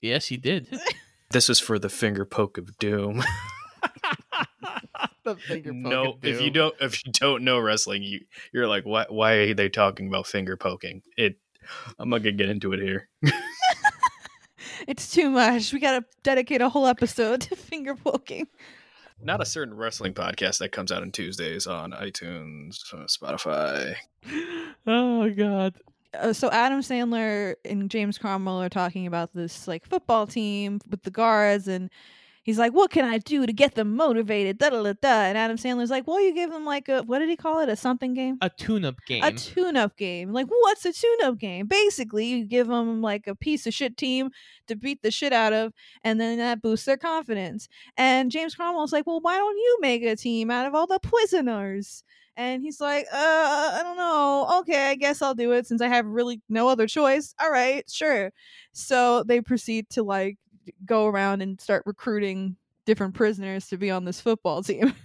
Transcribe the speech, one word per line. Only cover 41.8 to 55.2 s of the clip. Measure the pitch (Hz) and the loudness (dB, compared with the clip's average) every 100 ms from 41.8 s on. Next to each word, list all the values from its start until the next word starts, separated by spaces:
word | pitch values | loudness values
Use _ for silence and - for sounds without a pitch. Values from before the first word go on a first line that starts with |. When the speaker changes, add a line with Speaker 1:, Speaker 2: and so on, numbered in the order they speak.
| 415 - 226 208 233 | 2 2 -4 -2 -2
Speaker 3:
you | 247 208 | -2 0
give | 240 233 | 2 2
them, | 240 233 226 | 2 0 0
like, | 220 208 208 | -2 -2 -6
a | |
piece | 202 - 302 - | -6 -2 -2 -2
of | |
shit | - 269 247 | -4 -4 -4
team | 277 254 262 - - - _ | -2 -2 -2 -6 -20 -20 _
to | 214 | -8
beat | 247 285 | -6 -2
the | 214 | -2
shit | 226 285 | -2 0
out | 247 220 | 2 4
of, | 220 220 - - - | 2 -2 -6 -20 -6
and | 226 220 | -2 0
then | 226 233 | 0 -2
that | 240 240 | -2 -2
boosts | 226 220 - | 0 0 0
their | 269 | -2
confidence. | 339 320 302 214 185 214 - - - - | 0 -4 -2 -4 -4 -8 -14 -20 -18 2
And | 262 262 254 | 4 4 2
James | 302 330 | -2 -6
Cromwell's | - 339 349 302 | -6 -4 -2 0
like, | 302 302 | 0 0
"Well, | 330 | 0
why | 330 370 | 0 2
don't | 403 403 | 0 2
you | 480 480 | 2 4
make | 294 240 | 4 2
a | 233 220 | 0 -2
team | 247 233 226 | -2 -2 0
out | 247 262 | -2 0
of | 294 | 0
all | 349 | 0
the | 381 | 0
prisoners?" | - 466 440 370 254 220 196 196 202 - _ _ _ - | 2 2 4 2 0 -2 -4 -6 -8 -16 _ _ _ -8
And | 247 254 | -6 -6
he's | 285 285 | -8 -6
like, | 285 285 - | -2 -2 -2
"Uh, | 262 | 0
I | 311 320 302 294 302 214 | 4 4 4 2 0 0
don't | 349 349 | -4 -4
know. | 349 311 285 277 277 359 | 0 2 4 2 2 2
Okay, | 349 302 277 | 2 2 2
I | 277 | 2
guess | 277 285 | 0 0